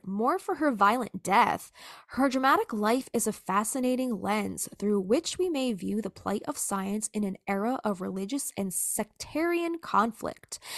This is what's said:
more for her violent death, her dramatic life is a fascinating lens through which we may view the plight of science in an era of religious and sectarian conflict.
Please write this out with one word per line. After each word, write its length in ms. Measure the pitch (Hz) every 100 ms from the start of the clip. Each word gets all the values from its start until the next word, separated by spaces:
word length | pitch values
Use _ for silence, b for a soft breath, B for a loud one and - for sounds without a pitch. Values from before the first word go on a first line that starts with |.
more 340 | 185 202 240 381
for 180 | - 330
her 140 | 302
violent 520 | 214 202 247 233 -
death, 500 | - 196 - - - B B B B
her 200 | - 277
dramatic 420 | 262 262 339 453
life 380 | 214 208 254 -
is 120 | 233 220
a 60 |
fascinating 880 | - - 196 214 269 254 254 254 196
lens 480 | 196 214 190 - - -
through 220 | 208 202
which 380 | 185 277 - -
we 100 | 370
may 240 | 294 254
view 300 | 196 190 208
the 80 | 214
plight 320 | - - 202 -
of 120 | 294
science 500 | - 196 196 214 -
in 100 | 214
an 140 | 202 190 -
era 340 | 196 220 254
of 200 | 214 185
religious 500 | 190 190 196 277 - -
and 160 | 196
sectarian 1040 | - - - 208 - - 294 339 339 339 339
conflict. 800 | - 196 226 - - - - - B